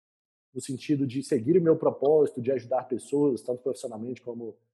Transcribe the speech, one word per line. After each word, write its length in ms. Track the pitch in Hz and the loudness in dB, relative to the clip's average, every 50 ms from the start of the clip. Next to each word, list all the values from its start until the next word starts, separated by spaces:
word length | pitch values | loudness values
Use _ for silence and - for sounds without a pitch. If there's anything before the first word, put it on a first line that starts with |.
| _ _ _ _ _ _ _ _ _ _ - | _ _ _ _ _ _ _ _ _ _ -14
no 80 | 127 | -12
sentido 460 | - - 135 117 - - 151 135 139 127 | -10 -8 -10 -8 -4 -2 -2 0 0 -2
de 160 | 113 139 - | -4 -4 -4
seguir 340 | - 160 123 110 135 170 185 | -2 -2 0 2 4 4 4
o 40 | |
meu 160 | 165 160 160 156 | 6 4 4 4
propósito, 640 | - 147 - - 131 139 156 156 147 - - - | 2 0 0 2 2 4 6 6 4 2 0 -2
de 100 | 117 120 | -2 -2
ajudar 380 | 135 127 113 120 127 127 - - | -2 -2 -2 -2 -4 -4 -2 -2
pessoas, 520 | 127 104 - - - 143 147 143 123 107 | -6 -6 -4 -2 0 2 2 2 2 0
tanto 220 | - - 123 123 - | -2 -6 -6 -4 -4
profissionalmente 580 | 139 123 - - 127 117 107 110 123 131 - | -6 -6 -4 -6 -10 -8 -8 -10 -10 -10 -10
como 360 | - 123 117 117 120 110 101 _ _ _ | -10 -12 -10 -10 -10 -12 -12 _ _ _